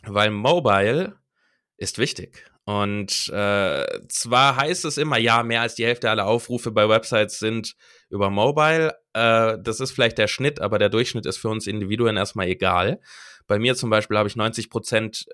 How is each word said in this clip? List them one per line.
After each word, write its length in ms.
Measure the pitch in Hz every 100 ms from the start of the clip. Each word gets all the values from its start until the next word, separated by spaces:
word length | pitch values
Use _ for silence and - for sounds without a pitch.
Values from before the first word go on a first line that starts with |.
Weil 280 | - 101 107
Mobile 880 | 104 123 175 123 98 101 147 202 - _ _ _ _ _ _
ist 220 | 98 -
wichtig. 500 | 143 - 90 - - _ -
Und, 640 | 101 101 104 98 - -
äh, 560 | 101 101 101 95 69 - - -
zwar 480 | - 117 123 139 131
heißt 280 | 147 180 156
es 120 | 143
immer, 220 | 151 120
ja, 240 | 113 117
mehr 180 | 117 117
als 140 | 117 -
die 100 | 117
Hälfte 240 | 120 113
aller 160 | 110 98
Aufrufe 460 | 117 - 123 120
bei 180 | 107 107
Websites 480 | 110 - 110 104 -
sind 380 | 110 113 107 - _ _ _
über 220 | 101 98
Mobile. 640 | 98 123 151 156 160 160 - _
Äh, 460 | 110 117 113 113 110
das 180 | 113 110
ist 120 | 131
vielleicht 260 | - 117 -
der 100 | 107
Schnitt, 320 | - 139 143
aber 200 | 101 101
der 100 | 104
Durchschnitt 380 | 107 120 117 -
ist 100 | -
für 120 | 110
uns 180 | 107 104
Individuen 500 | 107 98 110 117 101
erstmal 300 | 101 107 92
egal. 520 | 92 92 90 98 196 - - - - -
Bei 140 | 104
mir 160 | 120 127
zum 160 | 117
Beispiel 260 | 107 - 107
habe 100 | 104
ich 80 | 113
neunzig 360 | 110 113 110
Prozent 560 | 113 - 110 110 - -